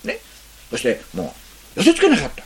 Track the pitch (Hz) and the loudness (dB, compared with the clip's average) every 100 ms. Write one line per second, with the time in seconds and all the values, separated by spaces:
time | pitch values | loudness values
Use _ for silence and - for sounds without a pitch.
0 | 220 440 - - - - - 117 123 104 | -8 -10 -14 -20 -20 -20 -12 -4 -2 -2
1 | - 92 85 - - - - - 208 330 | -6 -10 -10 -12 -20 -20 -14 2 2 4
2 | 392 226 135 - | 4 2 0 -10